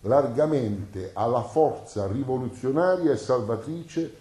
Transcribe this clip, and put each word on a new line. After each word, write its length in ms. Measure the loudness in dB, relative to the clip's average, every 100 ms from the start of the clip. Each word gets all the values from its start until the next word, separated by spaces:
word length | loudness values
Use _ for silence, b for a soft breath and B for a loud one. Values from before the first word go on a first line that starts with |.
largamente 1080 | 2 4 4 2 2 2 0 -4 -6 -10 -8
alla 300 | -2 0 0
forza 600 | 0 2 2 2 -6 -4 -2
rivoluzionaria 1080 | -2 -2 -2 -4 -4 -2 2 2 4 2
e 40 | 0
salvatrice 1000 | 2 0 0 -4 -4 -8 -6 -6 -6 -8